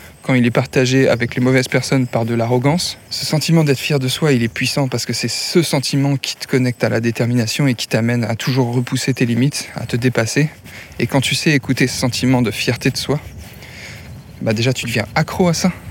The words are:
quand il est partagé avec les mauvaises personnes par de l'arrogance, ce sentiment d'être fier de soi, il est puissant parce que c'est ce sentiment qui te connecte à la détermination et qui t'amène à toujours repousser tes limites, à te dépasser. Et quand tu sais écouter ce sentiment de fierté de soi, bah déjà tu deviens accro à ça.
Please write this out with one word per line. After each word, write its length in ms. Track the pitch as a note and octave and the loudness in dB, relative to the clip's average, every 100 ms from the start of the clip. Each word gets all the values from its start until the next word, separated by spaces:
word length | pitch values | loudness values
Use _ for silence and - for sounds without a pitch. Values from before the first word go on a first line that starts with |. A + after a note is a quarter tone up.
| - - | -20 -14
quand 120 | - | -2
il 120 | C3 A#2+ | 2 4
est 60 | |
partagé 560 | A#2 B2+ C3+ B2+ C3 C3 | 2 0 2 2 4 4
avec 260 | A#2 A#2+ | 2 0
les 60 | - | 0
mauvaises 280 | B2 C3 B2+ | 2 2 2
personnes 380 | C3 - C3+ B2 | -2 0 0 2
par 180 | A#2+ | 0
de 100 | A2+ | -2
l'arrogance, 600 | A#2 A2+ B2 C3 F3 - - - | -2 0 2 2 0 -2 -8 -12
ce 160 | - - | -8 -2
sentiment 380 | D#3 - E3 | -2 2 4
d'être 140 | D3 C3 | 4 2
fier 200 | - D3 | 2 0
de 80 | C3 | 0
soi, 260 | - D#3+ | 0 2
il 100 | B2+ | 4
est 60 | A2+ | 2
puissant 380 | - C3 - C3+ | -2 -4 0 0
parce 180 | A#2+ | -2
que 80 | - | -4
c'est 160 | A#2 A#2+ | -4 -4
ce 340 | - - F3+ | -4 0 2
sentiment 540 | D3+ D3 - C#3+ C#3 C#3 | 2 0 0 0 2 0
qui 200 | - - | -2 -8
te 100 | - | -2
connecte 380 | C3+ B2+ A#2 | 0 2 0
à 40 | A2+ | 0
la 120 | A2 | 0
détermination 680 | A#2 A2 A#2+ B2 G#2+ - C#3+ | 0 0 0 2 0 0 0
et 80 | |
qui 140 | A#2 - | 0 0
t'amène 360 | A#2+ A2+ A#2+ | 0 2 0
à 120 | A2 A2+ | 0 -2
toujours 360 | - C3 A#2+ | 0 0 2
repousser 420 | B2 B2 C3 - | 0 -2 -2 -2
tes 120 | B2 A#2+ | 0 2
limites, 420 | A#2 C#3 - - | 2 2 0 -10
à 100 | - | -10
te 120 | - B2 | -4 0
dépasser. 520 | B2+ A#2+ A2+ - D#3 - - - - - | 0 0 0 2 0 -2 -20 -18 -16 -6
Et 80 | A#2+ | -2
quand 120 | C#3 | 0
tu 140 | - | 0
sais 160 | C#3 E3 | 0 2
écouter 380 | D3 - C3 B2+ | 2 2 0 0
ce 100 | - | 0
sentiment 420 | C3 - B2+ B2+ | -2 0 2 2
de 120 | A2+ | 2
fierté 380 | - - A#2+ C3 | -2 -2 0 -2
de 60 | - | -2
soi, 240 | - D3 - - - - - - - - - - - - | -4 -4 -4 -16 -16 -18 -18 -18 -16 -16 -16 -18 -18 -8
bah 100 | - | -2
déjà 200 | A2 A#2+ | 0 0
tu 140 | B2+ A#2 | 0 -2
deviens 200 | A2+ - D#3 | -4 -2 -2
accro 320 | D#3 - F3+ | -2 2 2
à 60 | |
ça. 180 | D#3+ F#3 - - | 4 0 -2 -12